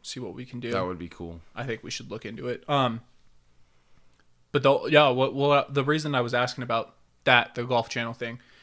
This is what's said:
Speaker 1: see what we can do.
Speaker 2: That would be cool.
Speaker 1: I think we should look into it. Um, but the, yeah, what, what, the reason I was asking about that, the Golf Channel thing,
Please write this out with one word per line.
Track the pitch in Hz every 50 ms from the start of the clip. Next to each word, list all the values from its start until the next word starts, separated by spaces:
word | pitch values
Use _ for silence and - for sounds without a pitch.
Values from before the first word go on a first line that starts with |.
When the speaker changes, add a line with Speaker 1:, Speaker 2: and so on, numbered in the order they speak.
| -
Speaker 1:
see | - - 123
what | 123 101 87
we | 123 127
can | 127 - 120
do. | 120 - 120
Speaker 2:
That | 95 92
would | 90 92 85
be | 87 85
cool. | - - 87 85 85 82 - - -
Speaker 1:
I | - 117
think | 135 113 - -
we | - -
should | - - 95
look | 107 113 -
into | 107 104 113 - -
it. | 123 - - -
Um, | 147 143 135 123 113 117 - _ _ _ - - - - - _ _ - - _ _ _ _ _ - - - - _ _ _ _ _ _ _ _
but | - 147 131
the, | 139 139 - - -
yeah, | 156 147 151 139
what, | 127 127 131 135 -
what, | 135 139 143 143 143 135 - 135
the | 143 135
reason | 139 151 156 147 151 143
I | 131 120
was | 117 120
asking | 120 123 120 - - 127
about | 117 113 117 110 - - _ _ _ _ _ -
that, | - 127 120 113 - -
the | - 120
Golf | 123 131 120 113 -
Channel | - 127 117 117 120
thing, | - 123 117 117 123 - _ - -